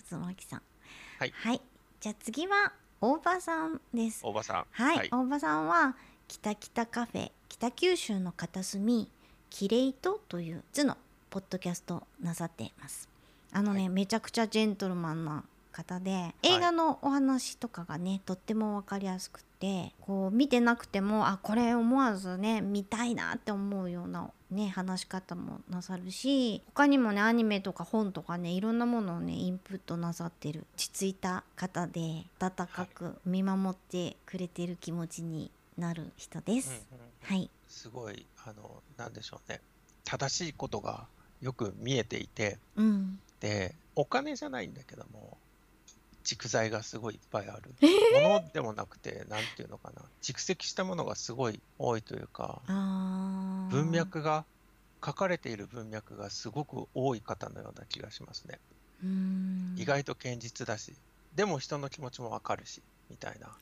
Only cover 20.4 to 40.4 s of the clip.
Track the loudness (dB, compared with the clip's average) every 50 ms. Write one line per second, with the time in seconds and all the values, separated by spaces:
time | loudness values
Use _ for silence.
20.4 | 6 6 6 6 6 6 4 4 0 -2 -2 0 2 2 4 4 4 4 2 2
21.4 | 0 2 4 4 4 6 4 4 4 6 6 6 6 4 4 0 -2 -4 -2 0
22.4 | 2 2 2 2 2 0 0 0 0 -2 -2 0 0 0 0 0 0 -2 -4 -2
23.4 | -2 -2 -2 -2 -2 -2 -2 -2 -2 -4 -4 -4 -6 -6 -6 -6 -8 -8 -12 _
24.4 | -10 -4 -2 0 0 0 0 -2 -2 -2 -2 -4 -4 -4 -6 -6 -6 -6 -8 -8
25.4 | -6 -8 -10 -10 -8 -6 -6 -6 -4 -6 -6 -6 -6 -8 -8 -2 0 2 4 4
26.4 | 4 2 0 -2 -6 -2 4 6 8 8 8 8 6 6 4 6 6 6 6 6
27.4 | 4 4 2 2 0 -2 -4 -6 -2 0 2 2 2 2 -2 -4 -4 -4 -4 -2
28.4 | -2 0 0 0 2 2 2 2 2 2 2 2 0 0 -2 -2 -2 -2 -2 0
29.4 | 0 -2 -2 -4 -6 -10 -10 -8 -6 -6 -4 -2 -2 -2 -4 -4 -6 -8 -8 _
30.4 | -6 -6 -6 -6 -10 -12 -8 -6 -6 -6 -4 -2 -2 -2 -2 -2 -4 -2 -2 -4
31.4 | -6 _ _ -6 -6 -4 -2 -2 -4 -2 -2 -4 -4 -4 -4 -6 -10 -12 -4 -2
32.4 | -2 -2 -2 -4 -6 -6 -6 -6 -8 -8 -8 -10 -10 -8 -10 -6 -2 0 2 2
33.4 | 2 2 2 2 2 0 -2 -4 _ -6 -4 -2 -2 -4 -6 -10 -12 -10 -8 -6
34.4 | -6 -6 -4 -6 -6 -6 -6 -8 -6 -6 -4 -4 -4 -6 -8 -8 -6 -6 -6 -6
35.4 | -8 -10 -14 _ _ _ -8 -4 -4 -4 -4 -4 -8 -10 -14 -16 -16 -12 -12 -6
36.4 | -2 0 0 0 0 -2 -8 -10 -14 -18 -20 -20 -20 -20 -20 _ -6 -2 -2 -2
37.4 | -2 -4 -8 _ _ -20 -20 -18 -16 -12 -10 -10 -8 -8 -10 -12 -14 -18 _ -18
38.4 | -16 -16 -16 -16 -16 -18 -18 -20 -20 -18 -14 -12 -12 -12 -12 -12 -12 -14 -14 -14
39.4 | -12 -10 -10 -10 -12 _ _ _ _ -20 _ _ -8 -6 -4 -2 -2 -2 -2 -2